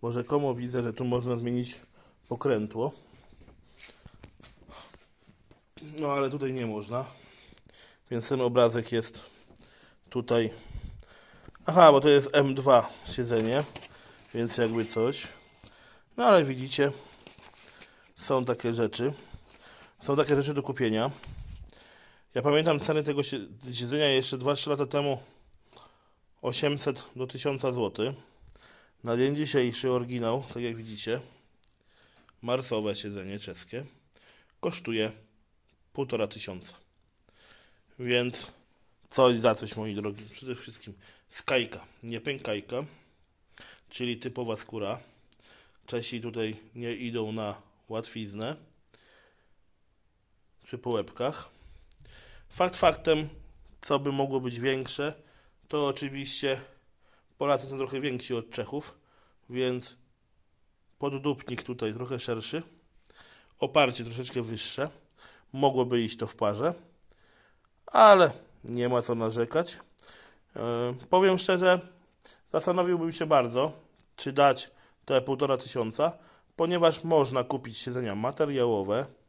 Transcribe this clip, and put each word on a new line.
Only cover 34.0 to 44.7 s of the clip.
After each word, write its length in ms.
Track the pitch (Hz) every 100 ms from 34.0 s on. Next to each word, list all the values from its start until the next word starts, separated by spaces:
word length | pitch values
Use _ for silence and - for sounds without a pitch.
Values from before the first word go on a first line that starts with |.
| _ _ _ - _ _
kosztuje 520 | - 170 - 113 107 107 _ _ _ _ _ _ _
półtora 340 | - 135 113 101
tysiąca. 480 | 104 - 92 - - _ _ _ _ _ _ - - _ _ _ _
Więc 540 | 123 123 123 120 - - _ _ _ _ _
coś 280 | - 127 120
za 160 | 113
coś, 220 | 110 107 -
moi 180 | 110
drogi. 300 | 104 104 101 107
Przede 220 | - 131
wszystkim 400 | 123 - 113 - 98 - - _
skajka, 580 | - - 135 117 - - -
nie 180 | 117 117
pękajka, 640 | 117 139 131 107 - 123 147 - _ _ _ _ _ - - - _
czyli 300 | - 123 120
typowa 380 | 123 117 120 107
skóra. 440 | -